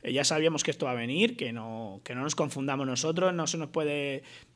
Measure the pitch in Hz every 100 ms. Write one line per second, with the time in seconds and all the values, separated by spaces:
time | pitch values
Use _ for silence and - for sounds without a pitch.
0 | - 127 139 156 160 156 - - 139 123
1 | 117 151 226 247 127 117 113 113 110 98
2 | - 127 143 - 151 139 139 135 135 123
3 | 160 165 185 175 151 170 151 165 151 147
4 | 143 135 - - -